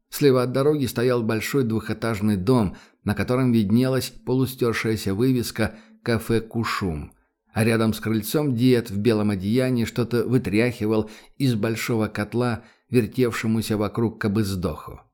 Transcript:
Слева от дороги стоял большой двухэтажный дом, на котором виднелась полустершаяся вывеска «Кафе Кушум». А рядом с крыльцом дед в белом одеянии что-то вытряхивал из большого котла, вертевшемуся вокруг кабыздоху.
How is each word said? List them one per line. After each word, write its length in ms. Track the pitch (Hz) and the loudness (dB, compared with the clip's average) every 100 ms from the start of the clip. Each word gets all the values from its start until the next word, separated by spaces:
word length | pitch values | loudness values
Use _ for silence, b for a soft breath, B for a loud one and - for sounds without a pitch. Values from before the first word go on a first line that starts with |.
| _ | _
Слева 320 | - 147 131 | 0 4 4
от 100 | 123 | 2
дороги 340 | 127 139 151 127 | 2 2 2 -2
стоял 360 | - 127 123 | 0 0 2
большой 420 | 110 110 - 143 | 0 -2 -2 0
двухэтажный 720 | 120 110 - 107 117 107 107 101 | 0 -2 -4 -4 -4 -2 0 0
дом, 400 | 92 127 95 B B B | 2 2 2 B B B
на 100 | - | -4
котором 380 | 101 98 127 131 | -2 0 0 2
виднелась 580 | 117 98 113 131 131 127 | 2 4 2 2 0 -4
полустершаяся 1040 | - - 127 127 - 120 110 113 110 - | -8 -4 0 0 0 -2 -2 -2 -2 -2
вывеска 640 | 95 131 127 110 - 113 B B B | 0 2 2 -2 -2 -4 B B B
«Кафе 380 | - 113 - 113 | -2 -2 0 0
Кушум». 720 | 110 113 110 - 98 76 69 - _ _ _ | 0 -2 -2 -2 -4 -4 -8 -16 _ _ _
А 100 | - | 0
рядом 320 | 110 113 110 | 2 2 2
с 60 | 107 | 0
крыльцом 560 | 107 110 107 151 151 117 | -2 -2 -2 -2 0 2
дед 340 | 127 120 113 | 4 4 2
в 80 | 98 | -2
белом 320 | 107 110 104 | 0 2 2
одеянии 540 | 101 95 120 127 123 | 0 0 0 2 0
что-то 400 | 110 - 113 117 | -2 -2 -2 -2
вытряхивал 880 | 107 127 127 104 120 - 107 110 107 B B - | 0 0 0 0 0 0 -2 0 -2 B B -4
из 180 | 135 | 0
большого 540 | 113 110 110 - 117 107 | 0 -2 -4 -2 -2 -2
котла, 560 | 107 104 117 123 113 B B _ | -4 -4 -2 -2 -4 B B _
вертевшемуся 840 | 120 107 - 123 - 113 110 107 107 | 0 2 2 0 0 0 0 0 0
вокруг 440 | 104 - 117 - | 0 0 -2 0
кабыздоху. 800 | 110 101 101 98 85 - - - - | -2 0 0 -2 -4 -6 -10 -16 -18